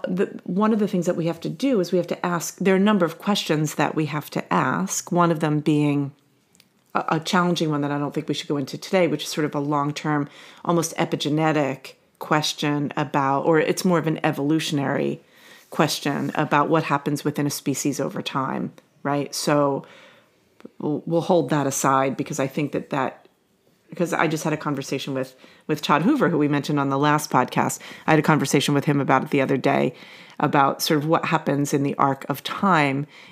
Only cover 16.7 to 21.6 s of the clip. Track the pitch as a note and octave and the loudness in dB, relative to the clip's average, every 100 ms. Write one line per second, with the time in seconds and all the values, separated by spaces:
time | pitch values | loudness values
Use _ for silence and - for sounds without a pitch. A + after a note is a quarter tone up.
16.7 | D#3+ D#3 C#3+ - C#3+ D3+ D3 C#3+ - - | 2 0 -2 -2 -4 -4 -2 -4 -2 -4
17.7 | C3 D3 C3+ C3+ C3 - C#3 C3 C3 C#3+ | -2 -2 -2 -4 -6 -6 -4 -4 -4 -6
18.7 | - _ _ C#3+ C#3+ C#3 - - D3 C#3+ | -10 _ _ -4 -2 -4 -4 0 2 2
19.7 | C3+ - - - - _ _ _ _ - | 0 -8 -20 -20 -20 _ _ _ _ -20
20.7 | _ D3+ C#3+ - E3 D#3+ F3 C#3 D3+ | _ -4 -4 -2 -2 2 2 2 0